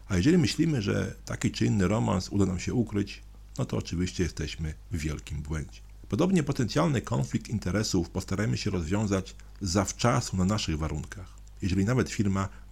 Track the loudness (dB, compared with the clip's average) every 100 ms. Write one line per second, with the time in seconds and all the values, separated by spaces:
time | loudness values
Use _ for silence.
0 | -2 4 6 6 6 4 2 2 2 0
1 | -2 -6 -8 -2 0 2 2 4 4 4
2 | 2 0 0 2 2 0 -2 0 0 0
3 | -2 -6 -16 -20 -14 -6 -4 -4 -2 -2
4 | -2 0 -2 -2 -8 -6 -6 -8 -6 -4
5 | -4 -4 -6 -8 -4 -4 -6 -12 -18 -16
6 | -4 2 4 4 2 0 0 2 2 2
7 | 0 -2 0 -2 -2 -4 0 0 2 2
8 | 0 -2 -4 -2 0 0 0 -2 0 0
9 | 2 0 -2 -10 -18 -6 0 2 0 2
10 | 2 2 0 2 2 2 0 0 0 -4
11 | -8 -12 -14 -16 -20 -4 0 2 4 4
12 | 2 2 2 2 0 -4 -2